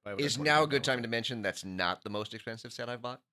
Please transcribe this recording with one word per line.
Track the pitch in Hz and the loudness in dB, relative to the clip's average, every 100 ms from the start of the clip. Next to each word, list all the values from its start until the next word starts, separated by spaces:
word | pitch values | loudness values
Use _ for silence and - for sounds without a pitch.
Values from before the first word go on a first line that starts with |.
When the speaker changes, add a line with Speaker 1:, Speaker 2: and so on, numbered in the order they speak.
| 104 101 | -8 -2
Speaker 1:
Is | 143 135 | 0 2
now | 147 151 | 6 6
a | 151 | 6
good | 135 | 4
Speaker 2:
five | |
hundred | |
twenty-five | |
dollars | 139 | 2
Speaker 1:
time | 127 | 0
to | 117 | 0
mention | 117 113 120 | -2 -2 -2
that's | 98 - | -2 -2
not | 95 92 90 92 | -6 0 0 0
the | 107 | -2
most | 104 104 | -4 -4
expensive | 113 - 113 120 | -8 -10 -10 -10
set | 113 120 | -8 -6
I've | 120 | -6
bought? | 123 127 _ | -8 -10 _